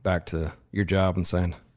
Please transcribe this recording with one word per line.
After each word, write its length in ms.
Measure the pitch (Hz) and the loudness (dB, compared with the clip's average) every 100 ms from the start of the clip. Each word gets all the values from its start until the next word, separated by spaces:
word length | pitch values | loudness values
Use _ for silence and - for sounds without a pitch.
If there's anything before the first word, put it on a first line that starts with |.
back 220 | 95 90 - | -2 -2 -2
to 260 | 82 80 - _ | -4 -4 -8 _
your 140 | 98 92 | -2 2
job 300 | 95 95 92 | 2 2 0
and 100 | 87 | 0
saying, 300 | 90 87 82 - | 0 0 -4 -14